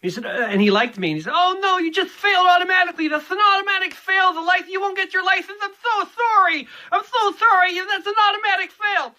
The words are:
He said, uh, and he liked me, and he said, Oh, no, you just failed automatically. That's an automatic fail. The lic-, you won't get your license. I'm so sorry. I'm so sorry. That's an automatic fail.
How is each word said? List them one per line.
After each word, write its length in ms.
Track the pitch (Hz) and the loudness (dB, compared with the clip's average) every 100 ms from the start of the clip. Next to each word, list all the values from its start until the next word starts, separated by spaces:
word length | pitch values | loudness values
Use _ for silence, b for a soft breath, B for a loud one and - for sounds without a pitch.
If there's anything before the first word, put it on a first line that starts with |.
He 100 | 185 | -6
said, 140 | 185 | -8
uh, 240 | 226 220 233 | -8 -4 -2
and 100 | 196 | 2
he 100 | 208 | 4
liked 280 | 202 240 196 | 2 0 -2
me, 120 | 175 | -4
and 60 | 156 | -4
he 40 | |
said, 100 | 165 | -4
Oh, 240 | 311 359 370 | 0 0 0
no, 180 | 392 370 | 0 0
you 140 | 330 | 0
just 180 | 330 370 | -2 -6
failed 360 | - 403 381 359 | -2 0 2 4
automatically. 640 | 359 359 370 359 339 311 | 4 4 2 0 -2 -4
That's 220 | 302 302 | -4 -6
an 80 | 381 415 | 0 2
automatic 400 | 392 403 381 370 | 2 0 -2 -4
fail. 380 | - - 381 370 | -8 -2 2 2
The 80 | 330 | 0
lic-, 280 | 330 359 349 | 0 0 0
you 120 | 381 | -6
won't 160 | 403 381 | -4 -4
get 160 | 381 | -4
your 120 | 381 | -2
license. 340 | 359 381 370 403 | 0 -2 -2 -10
I'm 80 | 403 | -10
so 380 | 392 480 427 359 - | -8 -4 -4 -4 -4
sorry. 500 | 466 427 370 320 247 B B | 0 2 2 0 -8 B B
I'm 140 | 381 | -4
so 280 | 403 508 415 339 | -2 -2 -2 2
sorry. 360 | 440 392 359 359 | 2 4 2 -2
That's 280 | 381 403 392 | -4 -6 -4
an 80 | 427 415 | 0 2
automatic 420 | 403 427 370 370 | 0 -2 -2 -4
fail. 420 | _ 415 392 262 | _ -4 -2 -4